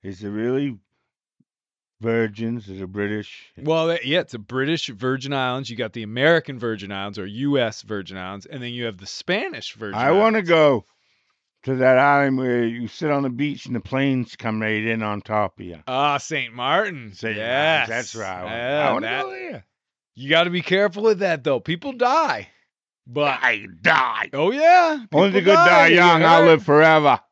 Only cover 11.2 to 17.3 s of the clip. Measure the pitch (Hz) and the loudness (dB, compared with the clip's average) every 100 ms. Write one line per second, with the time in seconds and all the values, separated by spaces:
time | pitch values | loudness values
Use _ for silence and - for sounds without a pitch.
11.2 | _ _ _ _ - 131 131 127 143 143 | _ _ _ _ -6 2 4 6 4 4
12.2 | 139 131 131 120 117 117 113 - 156 143 | 2 0 0 0 -2 -4 -10 -8 -4 -2
13.2 | 135 120 147 135 - 120 - 135 139 131 | -4 -4 -6 -6 -8 -8 -6 -2 -2 -2
14.2 | 117 - 117 110 110 107 110 113 107 104 | -4 -8 -6 -4 -2 -2 -2 -4 -4 -6
15.2 | - 107 98 _ 90 82 76 131 147 143 | -4 -2 -2 _ -16 -14 -6 -2 0 -2
16.2 | - 156 120 117 123 165 214 156 113 92 | -4 -8 -8 -6 -2 0 -2 -8 -16 -10
17.2 | 110 | -8